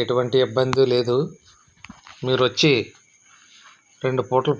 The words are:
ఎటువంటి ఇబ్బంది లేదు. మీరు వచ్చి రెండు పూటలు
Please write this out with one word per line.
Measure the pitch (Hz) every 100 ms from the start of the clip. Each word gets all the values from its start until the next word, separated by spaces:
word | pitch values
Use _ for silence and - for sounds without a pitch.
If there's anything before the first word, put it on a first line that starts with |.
| 117
ఎటువంటి | 123 123 131 120
ఇబ్బంది | 117 131 127 127 123
లేదు. | 120 127 165 - _ _ _ _ - - - - 127
మీరు | 127 127
వచ్చి | - 156 123 - - _ _ _ _ _ - - - _ _
రెండు | 135 127 113
పూటలు | 127 151 139